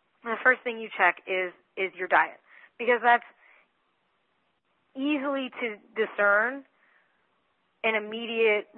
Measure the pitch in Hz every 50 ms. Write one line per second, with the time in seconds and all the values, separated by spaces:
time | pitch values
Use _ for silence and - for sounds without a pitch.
0 | _ _ _ _ - 233 226 - - 254 254 - - 247 226 226 220 202 - -
1 | 196 175 170 - - 190 190 185 185 180 - _ _ _ _ - 190 180 180 180
2 | 185 180 190 156 160 156 - - _ _ - - - _ _ - 240 226 247 226
3 | 220 240 240 233 - - _ _ _ _ _ _ _ _ _ _ _ _ _ _
4 | _ _ _ _ _ _ _ _ _ _ _ _ _ _ _ _ _ _ _ 269
5 | 269 294 302 277 262 285 277 269 262 240 - - 247 233 208 202 _ _ _ 220
6 | 214 196 - - 202 202 202 208 220 240 269 277 269 _ _ _ _ _ _ _
7 | _ _ _ _ _ _ _ _ _ _ _ _ _ _ _ _ - 226 220 214
8 | 208 214 220 226 233 220 233 226 226 220 208 208 208 - -